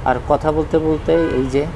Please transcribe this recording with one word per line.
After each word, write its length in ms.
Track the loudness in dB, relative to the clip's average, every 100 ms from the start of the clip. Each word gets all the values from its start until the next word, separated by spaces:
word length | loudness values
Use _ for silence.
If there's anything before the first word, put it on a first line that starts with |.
আর 120 | 0 -2 0
কথা 240 | 0 2
বলতে 260 | 0 0 0
বলতে 360 | 0 -2 2
এই 320 | 2 2 0 0
যে 200 | -2 -2